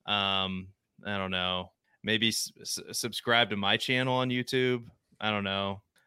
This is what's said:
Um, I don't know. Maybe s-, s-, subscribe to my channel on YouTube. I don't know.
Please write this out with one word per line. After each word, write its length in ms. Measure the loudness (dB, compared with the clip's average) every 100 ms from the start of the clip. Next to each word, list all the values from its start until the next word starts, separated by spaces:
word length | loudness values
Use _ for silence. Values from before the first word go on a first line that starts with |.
| -4
Um, 640 | 0 0 0 -2 -4 -10 _ _ _ 0
I 120 | 0
don't 140 | 0
know. 400 | 0 0 -2 -4 _ _ _
Maybe 260 | 0 4 4
s-, 220 | 2 -4 -8
s-, 180 | -10 -8 -8
subscribe 580 | -6 -6 -4 2 4 4
to 80 | 2
my 180 | 2 2
channel 360 | 2 0 2 0
on 140 | 0
YouTube. 540 | -2 0 0 2 0 -4 _ _ -6
I 100 | -2
don't 140 | 0
know. 380 | -2 -2 -2 -6 _ _